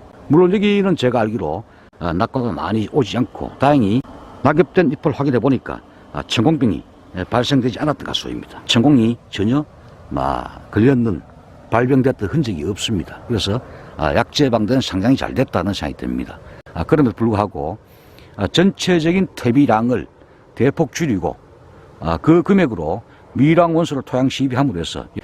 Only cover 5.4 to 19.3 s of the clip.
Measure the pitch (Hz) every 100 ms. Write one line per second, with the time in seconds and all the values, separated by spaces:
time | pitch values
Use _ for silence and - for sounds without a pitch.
5.4 | 123 127 - 60 - - - 73 - 175
6.4 | 160 160 120 71 - - - 92 90 113
7.4 | 117 139 120 101 151 139 - - - 62
8.4 | - - - - 131 143 113 120 - -
9.4 | 101 139 151 - - - - 69 67 64
10.4 | 64 - - 107 120 131 113 82 - -
11.4 | - - - 113 123 135 131 120 98 151
12.4 | 123 85 76 104 - 101 71 - - 113
13.4 | 98 117 - - - - 73 80 117 -
14.4 | 139 113 104 131 - 95 107 135 - 65
15.4 | 131 101 90 98 76 65 64 62 - -
16.4 | - - - - 82 156 131 - 117 101
17.4 | 101 82 73 104 - - - - - -
18.4 | 95 - 190 - - 175 156 185 185